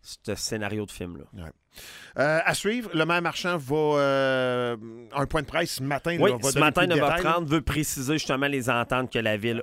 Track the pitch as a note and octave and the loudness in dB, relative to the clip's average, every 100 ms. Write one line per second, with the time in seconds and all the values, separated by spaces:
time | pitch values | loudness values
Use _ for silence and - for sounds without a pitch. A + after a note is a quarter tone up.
0 | - - - G2 - A2 G#2 G#2+ G2+ - | -18 -14 -6 -6 -4 -4 -4 -4 -6 -8
1 | F2+ E2 D2 G2 D#2+ - _ - - - | -10 -10 -14 -14 -14 -14 _ -20 -20 -18
2 | - - C#3 D#3+ E3+ E3 G3 A#3+ G#3+ E3+ | -14 -2 2 2 2 0 0 -2 -2 -2
3 | D#3+ F3 E3+ D3 F3+ F3 C3 D3+ D3+ D3 | 2 2 0 -4 -2 -2 0 2 2 4
4 | C#3 C3+ C3+ C3 B2+ B2 A#2+ A#2 A2+ A2+ | 4 4 2 2 2 0 -2 -4 -10 -16
5 | A#2 C3+ C#3 D#3+ C#3 D#3+ E3+ - C3+ C#3+ | -8 -4 -2 -2 -2 -2 -2 -4 -2 -2
6 | - E3+ F3+ A#3+ C3+ C3+ D3+ F3+ F3 D#3+ | -2 2 4 4 2 4 4 4 4 4
7 | C#3+ E3 E3+ E3+ D#3+ D#3+ C3 D3 D3 - | 4 2 2 0 2 0 2 -2 -2 -2
8 | C3 D#3 - C3+ C#3 C#3 A#2+ A#2+ A#2 B2+ | -2 -2 0 0 0 0 0 0 2 0
9 | B2+ B2 A2 G#2+ A2+ A#2 | 0 0 0 0 0 -2